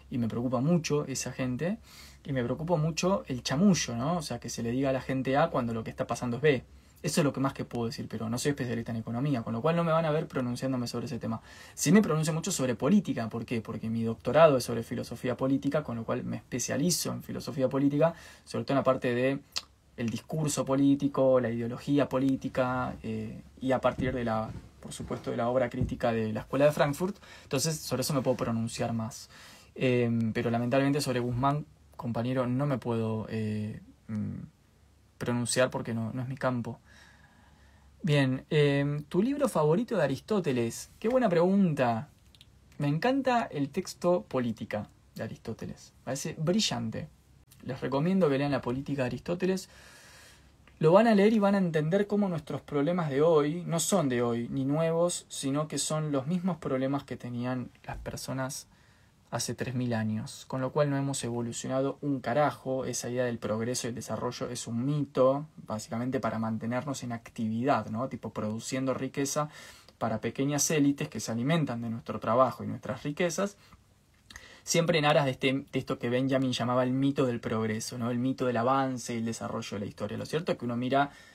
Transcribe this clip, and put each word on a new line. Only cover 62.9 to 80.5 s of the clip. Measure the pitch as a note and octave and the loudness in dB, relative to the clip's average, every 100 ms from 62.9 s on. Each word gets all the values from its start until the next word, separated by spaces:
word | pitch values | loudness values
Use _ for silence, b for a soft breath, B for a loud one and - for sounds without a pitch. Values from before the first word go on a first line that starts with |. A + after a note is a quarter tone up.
| A#2+ A#2+ | -4 -4
idea | B2 | -2
del | B2 A#2 | 0 -2
progreso | G#2+ G#2+ A2+ B2+ B2 | -2 -2 -2 -2 -4
y | |
el | B2+ | -6
desarrollo | - A2 B2 - - | -6 -6 -4 -4 -6
es | A#2+ - | -6 -6
un | A#2 C3+ | -2 0
mito, | D3 C#3+ C#3 C3 C#3 D#3 - - | 0 0 4 4 4 -2 -12 -8
básicamente | A2 - A#2 B2+ B2+ | -8 -6 -4 -2 -2
para | A2+ A2+ | -2 -2
mantenernos | A2+ A2 A#2 B2 C#3+ C3 | -2 -2 -2 -4 -4 -6
en | B2 | -6
actividad, | A#2 - - A2 A2+ B2+ A#2+ G#2+ | -8 -10 -4 -2 0 2 2 0
¿no? | G#2+ C3+ | -4 -4
Tipo, | B2 A#2 | -6 -10
produciendo | A2+ G#2+ A2+ - C3 C3 | -6 -6 -6 -6 -4 -2
riqueza | B2+ C3 C#3+ C#3 D3+ D3+ B B B B - | -2 -4 -4 -2 -2 -4 B B B B -6
para | A#2 A2 | -4 -2
pequeñas | A#2 - C#3 D3 - | -4 -2 0 0 2
élites | D#3 C#3+ C#3 D3+ | 4 4 2 -2
que | A#2 | -6
se | - | -4
alimentan | A#2 C3 E3 C#3+ A#2 | -2 0 2 0 -2
de | A#2 | -6
nuestro | A2+ - G#2+ | -6 -6 -6
trabajo | - A#2 B2+ - | 2 4 4 2
y | G#2 | -6
nuestras | A2 - A2 | -6 -6 -6
riquezas, | D3 D3 F3 E3+ G3+ - B B _ _ _ _ - B B B | -6 -2 0 0 -4 -6 B B _ _ _ _ -20 B B B
siempre | B E3 E3 E3 | B 2 4 4
en | D3 | 6
aras | D3+ C#3 | 4 4
de | |
este, | B2+ C#3 | 2 0
de | C3+ - C3+ | 0 -2 -4
esto | - C3 | -2 -2
que | A#2+ | 0
Benjamin | B2 C3+ C3 C3 | 2 2 2 2
llamaba | B2 A#2+ B2+ | 0 0 2
el | B2+ | 2
mito | C3 C#3 C#3 B2+ | 2 2 2 2
del | A#2 | 0
progreso, | B2 A2 A2 A2 - B2 | -2 -2 0 -2 -6 -4
¿no? | A#2 | -2
El | B2 | 0
mito | C3 C3 B2+ | 0 0 0
del | A#2 | 2
avance | B2 C3+ C3+ B2+ - | 2 2 2 -2 -4
y | A#2 | -4
el | A2+ | -4
desarrollo | A2+ A2+ A#2 - G#2 | -4 -6 -6 -6 -6
de | |
la | G#2 | -8
historia. | - G#2 A2+ | -6 -6 -6
Lo | A2 | -4
cierto | D3+ F3 | -4 -2